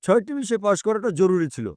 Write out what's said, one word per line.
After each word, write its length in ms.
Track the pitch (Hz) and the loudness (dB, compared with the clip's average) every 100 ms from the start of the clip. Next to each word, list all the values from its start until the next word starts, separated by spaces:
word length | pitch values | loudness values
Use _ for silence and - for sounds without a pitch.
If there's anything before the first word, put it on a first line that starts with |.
ছয়টি 280 | - 262 208 | 4 2 2
বিষয় 260 | 285 240 226 202 | -8 -4 -2 0
পাশ 120 | 196 | 0
করাটা 280 | 214 220 226 | 0 -2 -2
জরুরি 380 | 156 185 185 160 | 2 2 2 -2
ছিল। 120 | - 110 | -6 -10